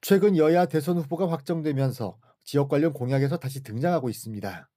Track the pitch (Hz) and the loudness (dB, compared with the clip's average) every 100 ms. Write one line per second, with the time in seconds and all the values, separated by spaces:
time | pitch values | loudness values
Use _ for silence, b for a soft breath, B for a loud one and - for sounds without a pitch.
0 | - 196 202 185 156 170 175 160 147 175 | 4 4 6 4 4 4 4 0 0 -2
1 | 143 165 185 165 - 165 156 139 135 113 | -2 -4 -2 -4 -4 -4 -2 0 -2 -2
2 | 104 - b b - 143 143 143 160 139 | -8 -10 b b -4 0 2 2 2 0
3 | 123 135 139 135 131 135 135 110 165 170 | -2 0 0 -2 -6 -10 -10 -4 0 0
4 | 131 107 - 107 98 90 71 | -2 -8 -10 -10 -10 -12 -18